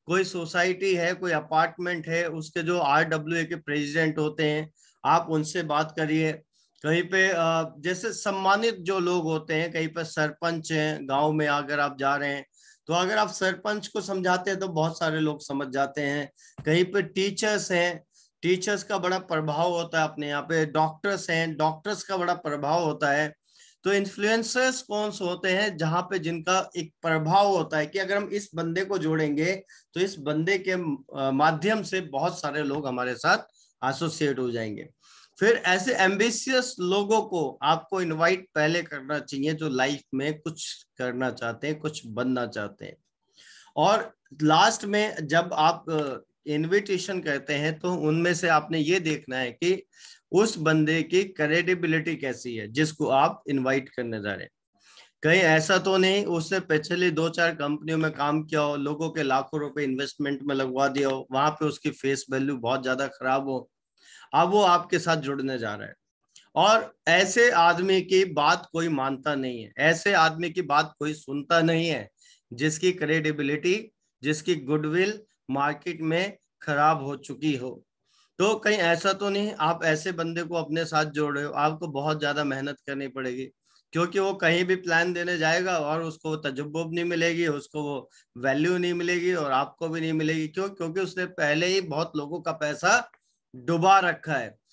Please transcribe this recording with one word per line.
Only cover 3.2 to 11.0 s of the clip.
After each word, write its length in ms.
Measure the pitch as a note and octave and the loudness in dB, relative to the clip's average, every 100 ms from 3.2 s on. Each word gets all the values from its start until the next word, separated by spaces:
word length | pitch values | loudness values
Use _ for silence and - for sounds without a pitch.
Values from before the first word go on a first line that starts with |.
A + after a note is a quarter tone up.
| D3+ E3+ | -2 -2
के 120 | D#3+ E3+ | -2 -6
प्रेसिडेंट 640 | D3+ D3 D3 D3+ D#3+ D#3 | -4 -4 -2 0 0 0
होते 320 | D3+ D3+ D3+ | -2 0 0
हैं, 200 | D3+ D#3 _ _ _ | -2 -4 _ _ _
आप 220 | C3 E3 E3 | 2 2 2
उनसे 320 | D#3+ D3+ F#3 | -2 -2 -4
बात 320 | D#3+ D3 D#3 D#3+ | -2 0 -2 -2
करिए। 360 | D#3 D#3 D#3+ D#3 - _ _ _ | -2 0 0 -2 -10 _ _ _
कहीं 180 | D3+ E3 | -2 0
पे, 260 | F3 F#3+ F#3+ | 0 2 2
अ, 460 | F3 E3 E3 D#3 C#3+ | 2 2 0 -2 -6
जैसे 340 | D3+ F3+ A3+ | -6 -4 -6
सम्मानित 600 | - G#3 F#3+ F#3+ G3+ A3+ | -6 -4 -2 2 2 2
जो 240 | G3+ E3+ F#3+ | -2 -2 0
लोग 260 | F3 F3+ | 0 0
होते 300 | D#3+ D#3+ D#3 | 0 -2 -2
हैं, 180 | D#3 E3+ | -2 -2
कहीं 160 | E3 D#3+ | -4 -6
पे 160 | D#3+ | -6
सरपंच 680 | D#3+ - D3+ D3 E3+ E3 D#3+ | -6 -2 -2 -2 -4 -4 -2
हैं, 360 | D#3+ D3+ D3+ | -2 0 -2